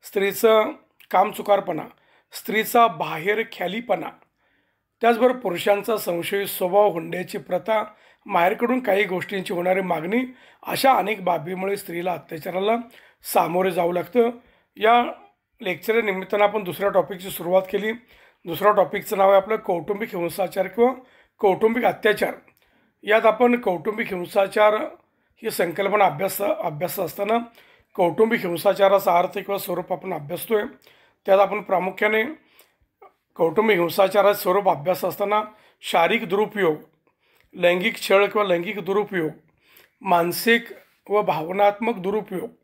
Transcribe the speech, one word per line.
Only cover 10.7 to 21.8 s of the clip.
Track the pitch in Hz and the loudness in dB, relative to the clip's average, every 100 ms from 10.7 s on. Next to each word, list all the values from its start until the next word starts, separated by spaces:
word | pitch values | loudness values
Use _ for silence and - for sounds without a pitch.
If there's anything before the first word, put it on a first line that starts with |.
| 175 262 | 0 2
अनेक | 262 190 208 | 4 0 -4
बाबीमुळे | 180 170 151 185 190 202 | -2 -2 -4 -6 -6 -6
स्त्रीला | - 170 180 | -8 -8 -6
अत्याचाराला | 165 - 165 185 175 202 233 240 - _ _ - | -6 -10 -12 -6 -4 0 -2 -4 -18 _ _ -2
सामोरे | 202 165 170 190 | 0 2 2 0
जावं | 180 170 | 0 0
लागतं. | 180 - 247 233 240 _ _ _ - | 0 -2 2 2 0 _ _ _ -2
या | 214 240 240 - - _ _ _ | 4 4 2 -6 -18 _ _ _
लेक्चर | 202 175 - 226 | -8 -6 -2 0
निमित्तानं | 220 190 185 208 | 0 -4 -4 0
आपण | 208 214 | 2 0
दुसऱ्या | 180 147 196 | -6 -2 0
टॉपिकची | 190 170 190 190 | 0 0 -6 -12
सुरुवात | - 170 185 | -10 0 0
केली. | 190 202 214 233 _ _ _ _ - | 2 -4 -4 -6 _ _ _ _ -10
दुसऱ्या | 165 202 | 0 2
टॉपिकचं | 202 175 202 - 190 | 4 2 -2 -6 2
नाव | 196 | 6
आहे | 196 | 4
आपलं | 196 220 | 4 -6
कौटुंबिक | 214 175 156 202 226 190 | -2 -4 -4 -6 -6 -6
हिंसाचार | 170 180 185 196 190 | -6 -4 -4 -4 -4
किंवा | - 240 254 - _ _ _ | 2 2 0 -14 _ _ _
कौटुंबिक | 208 180 220 240 | 2 4 2 2